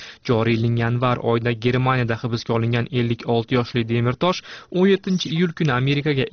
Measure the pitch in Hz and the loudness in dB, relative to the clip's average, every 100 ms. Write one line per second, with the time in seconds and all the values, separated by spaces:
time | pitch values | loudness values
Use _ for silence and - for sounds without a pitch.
0 | - - - 113 113 113 117 117 117 120 | -20 -8 -2 2 2 2 2 0 0 0
1 | 127 120 117 117 120 113 123 127 127 127 | 0 0 0 0 0 0 0 2 2 0
2 | 117 113 123 113 - 117 113 120 117 123 | 0 -2 -4 -4 -2 0 0 0 -2 -2
3 | 120 117 - 117 113 127 117 123 113 117 | 0 -2 0 -2 0 0 0 -2 0 0
4 | 120 131 175 180 - - - 175 196 190 | 0 0 0 -2 -8 -18 -6 2 4 2
5 | 196 185 - 160 180 - 160 123 135 143 | 0 -2 -2 0 -2 0 0 2 0 0
6 | 151 139 127 | 0 0 -2